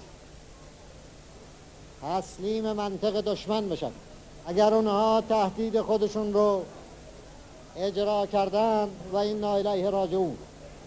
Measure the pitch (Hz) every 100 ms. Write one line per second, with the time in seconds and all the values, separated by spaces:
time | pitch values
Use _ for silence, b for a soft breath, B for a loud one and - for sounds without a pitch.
0 | - - - - - - - - - -
1 | - - - - - - - - - -
2 | 147 185 180 - 190 220 220 208 208 190
3 | 208 208 208 196 - 214 202 151 131 -
4 | - - - - 160 180 214 220 220 202
5 | 220 220 220 220 190 196 226 214 202 214
6 | 202 214 208 202 208 196 170 - - -
7 | - - - - - - - 160 196 185
8 | 208 208 202 202 196 202 226 214 208 185
9 | 185 190 208 214 208 202 202 202 190 196
10 | 190 185 175 120 - - - -